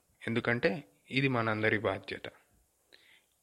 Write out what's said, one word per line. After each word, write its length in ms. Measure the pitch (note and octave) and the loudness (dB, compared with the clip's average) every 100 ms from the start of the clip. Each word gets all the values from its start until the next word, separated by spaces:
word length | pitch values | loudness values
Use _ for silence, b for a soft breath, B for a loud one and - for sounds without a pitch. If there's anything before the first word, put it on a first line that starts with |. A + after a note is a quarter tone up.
| _ _ - | _ _ -4
ఎందుకంటే 580 | A#2 A#2+ A#2+ E3+ F3 - _ - | 0 0 2 0 -2 -8 _ -6
ఇది 180 | C3+ C#3 | 0 2
మనందరి 500 | B2 A2+ G#2+ A2 G#2+ | 2 0 2 2 2
బాధ్యత. 440 | G2+ F#2+ - - - - _ _ _ _ _ b b b b _ | 0 -2 -6 -10 -10 -16 _ _ _ _ _ b b b b _